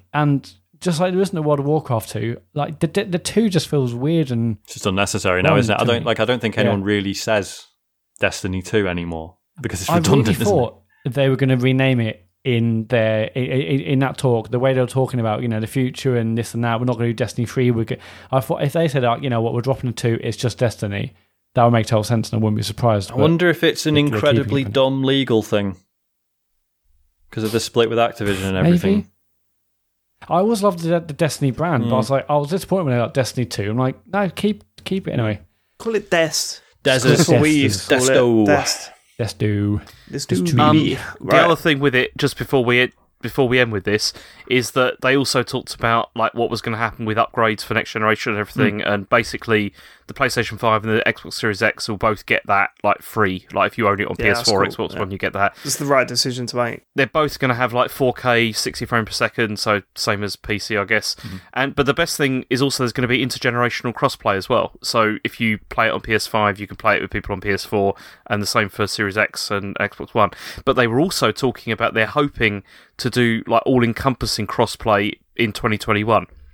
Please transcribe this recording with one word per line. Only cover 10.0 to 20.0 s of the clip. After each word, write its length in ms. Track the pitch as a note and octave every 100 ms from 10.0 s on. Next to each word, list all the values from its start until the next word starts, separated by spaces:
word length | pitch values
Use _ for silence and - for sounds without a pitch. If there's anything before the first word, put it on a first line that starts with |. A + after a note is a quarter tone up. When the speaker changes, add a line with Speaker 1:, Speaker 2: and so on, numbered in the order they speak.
| D#3+ C#3+ A#2
Speaker 1:
really 140 | -
Speaker 2:
isn't 40 | G#3
it? 40 |
Speaker 1:
thought 320 | F3 A#2+ - _ _
they 240 | C#3 B2+ C3+
were 60 |
gonna 220 | C3 C3+ C3
rename 420 | B2+ C3 C3 B2+
it 260 | A2+ - _ _
in 420 | C3+ A#2+ A#2 A2+ A2
their, 420 | A#2+ A2 A2 A2
i-, 60 | B2+
i-, 440 | B2+ C3 D#3+ C#3 -
in 100 | C3+
that 200 | C3+ B2+
talk, 340 | C3 A#2 G#2+
the 80 | B2
way 120 | C3+
they 80 | C3
were 60 | B2
talking 320 | C3+ B2+ B2
about, 240 | A2+ G#2+
you 60 | A#2+
know, 100 | A2
the 80 | A2
future 500 | C3+ B2+ - C3+ A#2+
and 220 | A2+ A2+
this 160 | A2+
and 80 | A#2
that. 160 | A#2+ A2+
We're 60 | B2
not 80 | A#2
gonna 120 | A#2+
do 40 |
Destiny 320 | A2+ A2+ -
three. 280 | A2+ - B2
We're 100 | A#2+
go-, 120 | A2+ B2 - - -
I 80 | C3
thought 240 | - -
if 100 | C#3+
they 140 | E3+ E3
said, 160 | C#3
like, 180 | A#2+ A#2+
you 100 | C#3
know 100 | A#2
what, 140 | A2+
we're 80 | A#2
dropping 280 | B2 B2 B2+
the 60 |
two, 240 | A2+